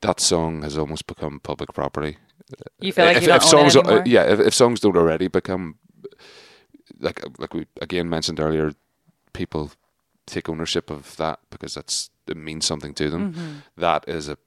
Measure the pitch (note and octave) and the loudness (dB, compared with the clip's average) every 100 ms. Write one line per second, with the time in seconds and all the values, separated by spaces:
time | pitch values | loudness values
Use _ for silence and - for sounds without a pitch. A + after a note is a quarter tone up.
0 | A2 F2+ - F2 E2 D#2+ D2+ D2 D2+ D#2 | -2 0 0 0 -2 -4 -8 -6 -6 -8
1 | - - D#2+ C#2+ - D2 D#2 - C#2+ - | -12 -10 -10 -10 -10 -10 -10 -8 -6 -4
2 | D2+ D2+ _ _ _ - - _ F#3+ - | -8 -8 _ _ _ -20 -20 _ -8 2
3 | E3+ F3 - E3+ - D3+ D3 C3 - G#2 | 4 4 6 6 8 8 8 6 6 4
4 | F#2 A#2 D2 G#2 G#2+ - A#2+ A2+ G#2+ F2 | 6 4 6 4 4 4 4 4 2 4
5 | E2 D#2+ F#2 F#2 - F#2+ F2 D2+ _ _ | 2 2 0 -2 -4 -8 -8 -14 _ _
6 | - _ - - - _ _ _ _ - | -20 _ -20 -20 -20 _ _ _ _ -10
7 | D2+ - - B1+ D2+ - D#2 - E2 F2+ | -10 -10 -16 -14 -10 -10 -12 -14 -8 -6
8 | E2+ E2 D#2+ D#2 D#2 D#2 D#2 D2 _ _ | -4 -4 -4 -4 -2 -2 -2 -6 _ _
9 | _ _ _ - F2+ D#2+ D2+ _ _ _ | _ _ _ -12 -8 -8 -10 _ _ _
10 | _ _ - - E2 D#2+ D#2+ F2 - D2+ | _ _ -12 -12 -8 -8 -6 -6 -6 -14
11 | C#2+ - D#2+ - _ - D2 D2 C#2+ - | -16 -8 -6 -6 _ -18 -14 -14 -10 -10
12 | - _ - D#2+ D#2 D#2 - D#2 D2 D2 | -10 _ -12 -12 -10 -6 -6 -6 -8 -6
13 | D2+ D#2+ G3+ E3 E3 D3 - - E2+ D#2 | -4 -4 -6 -8 -12 -14 -20 -4 -2 -2
14 | - E2 D2 D2 | -4 -10 -10 -14